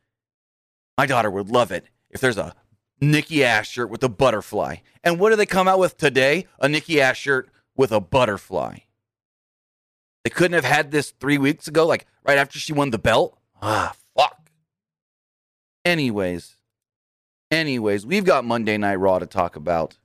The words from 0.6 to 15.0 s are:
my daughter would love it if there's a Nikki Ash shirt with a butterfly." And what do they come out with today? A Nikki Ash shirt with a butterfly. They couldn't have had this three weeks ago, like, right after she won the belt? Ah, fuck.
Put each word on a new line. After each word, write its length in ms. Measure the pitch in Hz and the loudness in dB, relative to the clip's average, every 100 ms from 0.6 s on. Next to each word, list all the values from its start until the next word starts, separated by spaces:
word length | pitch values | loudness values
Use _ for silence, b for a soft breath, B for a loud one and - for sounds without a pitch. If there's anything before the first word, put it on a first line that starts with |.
| _ _ _ - | _ _ _ -4
my 100 | 139 | 0
daughter 240 | 123 107 | 0 0
would 180 | 98 101 | -2 -2
love 240 | 120 101 | 0 0
it 140 | 85 - _ _ | -4 -12 _ _
if 100 | - | -2
there's 180 | 127 98 | -2 -2
a 160 | 80 - _ _ _ - | -6 -12 _ _ _ -2
Nikki 420 | 143 151 151 151 | 0 2 0 0
Ash 260 | 123 107 110 | 2 2 -2
shirt 220 | 123 110 | -6 -6
with 140 | 113 | -4
a 40 | 131 | -4
butterfly." 680 | 101 131 107 - 104 69 82 _ b | 2 0 0 -4 -4 -4 -8 _ b
And 160 | 170 170 | -2 2
what 120 | 214 | 2
do 60 | 214 | 2
they 80 | |
come 220 | 202 190 185 | 2 0 2
out 140 | 190 | 2
with 160 | 175 - | 2 0
today? 500 | 147 127 135 170 - b | 0 2 2 0 -4 b
A 80 | 139 | -2
Nikki 320 | 151 170 147 | -2 0 2
Ash 180 | 131 120 | 2 0
shirt 320 | 143 131 - _ _ | -2 -2 -4 _ _
with 160 | - 131 | -2 2
a 100 | 110 | 0
butterfly. 800 | 92 135 117 98 - 87 57 50 _ _ _ _ _ _ _ _ _ _ _ _ _ _ | 0 0 2 -2 -6 -6 -6 -10 _ _ _ _ _ _ _ _ _ _ _ _ _ _
They 80 | - | -4
couldn't 240 | - 170 | 0 0
have 100 | 170 | 2
had 280 | 131 151 143 | 0 0 0
this 180 | 147 - | -2 -4
three 260 | - 139 143 | -6 -2 0
weeks 300 | 139 156 - | 0 -2 -2
ago, 180 | 156 | 0
like, 220 | 160 - - _ | 2 0 -4 _
right 160 | - 139 | 0 2
after 200 | 139 147 | 0 -6
she 140 | - | -6
won 180 | 143 139 | -2 -2
the 80 | - | 0
belt? 400 | 120 113 - _ _ - | 2 2 2 _ _ -8
Ah, 340 | 107 104 - - _ 123 | -4 -2 -4 -8 _ 0
fuck. 340 | 143 - _ _ _ _ _ _ | 0 -2 _ _ _ _ _ _